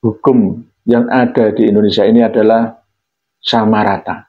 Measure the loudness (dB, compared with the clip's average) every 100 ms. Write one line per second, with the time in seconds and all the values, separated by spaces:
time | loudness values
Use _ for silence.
0 | -4 -2 0 2 0 -6 -14 _ -2 0
1 | 0 -2 0 0 0 0 0 2 0 0
2 | 2 2 2 0 2 0 -2 -8 _ _
3 | _ _ _ _ -4 -2 0 0 0 -4
4 | -8 -12